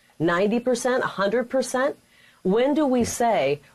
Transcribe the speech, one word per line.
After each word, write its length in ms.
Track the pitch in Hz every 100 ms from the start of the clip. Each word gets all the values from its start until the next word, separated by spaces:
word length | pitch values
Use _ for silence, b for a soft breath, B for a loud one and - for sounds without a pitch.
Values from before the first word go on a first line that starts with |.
| b b
ninety 420 | 160 175 202 233
percent, 440 | 240 247 247 247
a 40 | -
hundred 440 | - 196 233 247
percent? 460 | 262 254 254 277 - b b b b
When 320 | 185 208 262
do 140 | 294 294
we 160 | 254
say 560 | 226 - 233 196 139 147 b